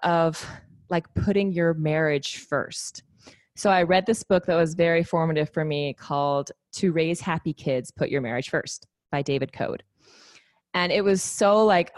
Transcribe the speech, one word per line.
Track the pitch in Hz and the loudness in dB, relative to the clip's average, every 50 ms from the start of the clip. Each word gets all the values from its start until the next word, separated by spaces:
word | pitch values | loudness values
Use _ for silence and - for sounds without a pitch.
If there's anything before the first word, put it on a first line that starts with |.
| - | 0
of, | 175 170 165 165 165 156 - - - - - - _ _ _ _ - | 0 2 4 2 2 0 -4 -12 -14 -16 -18 -20 _ _ _ _ -4
like, | 180 170 165 - - | -4 -4 -4 -4 -4
putting | - - 202 196 196 202 196 | -2 0 2 2 2 2 0
your | 180 170 170 165 165 | 0 0 2 2 2
marriage | 160 156 156 151 156 160 151 147 143 143 - - | 0 0 0 0 2 2 2 0 0 -2 -6 -12
first. | - - - 147 135 - - - - - - - - _ _ _ _ - - - _ _ _ _ | -12 -8 -4 -4 -4 -4 -4 -8 -12 -12 -12 -14 -18 _ _ _ _ -20 -20 -20 _ _ _ _
So | - - 202 | -2 2 2
I | 190 185 175 | 4 4 4
read | 165 185 190 190 | 4 2 2 2
this | 226 226 - - | 2 -2 -2 0
book | - 196 180 175 | 0 0 2 2
that | - 170 | 2 2
was | 165 170 160 160 | 2 2 2 2
very | 180 170 170 165 170 170 | 2 2 4 4 2 2
formative | - - 165 160 165 160 151 151 151 | 2 0 0 2 2 2 0 -2 -2
for | - 165 156 | -2 -4 -2
me | 156 147 147 147 143 123 | -2 -2 -2 -2 -4 -6
called | - - - 147 143 143 143 139 139 143 - - _ _ _ - | -8 -8 -4 -2 0 0 0 0 -2 -4 -6 -12 _ _ _ -6
To | - - 185 | -2 0 0
Raise | 156 165 160 165 170 - | 2 2 0 0 -2 -4
Happy | - 190 160 160 - 160 151 | -4 -4 -4 -4 -4 -6 -8
Kids, | - - 147 131 127 123 - | -6 -4 -2 -2 -2 -4 -6
Put | - - 151 - | -6 -4 -4 -2
Your | - 139 | -2 -4
Marriage | 127 113 117 123 131 - | -4 -4 -4 -6 -6 -4
First | - 151 - 135 - - _ _ _ _ _ - | -4 -4 -4 -6 -12 -14 _ _ _ _ _ -6
by | - 143 | -4 -4
David | 139 - 139 135 135 - | -2 -2 -2 -2 -4 -6
Code. | - - - - - - - _ _ _ _ _ - - - - - - _ _ _ _ _ _ - | -6 -6 -6 -6 -6 -8 -12 _ _ _ _ _ -20 -20 -20 -20 -20 -20 _ _ _ _ _ _ -2
And | 180 180 175 | -2 0 0
it | 156 208 196 | 0 0 2
was | 202 196 185 - | 2 0 0 -2
so, | - - - 214 202 208 214 220 | -6 -2 0 2 4 6 6 6
like, | 214 196 175 175 - - | 6 4 4 2 0 -4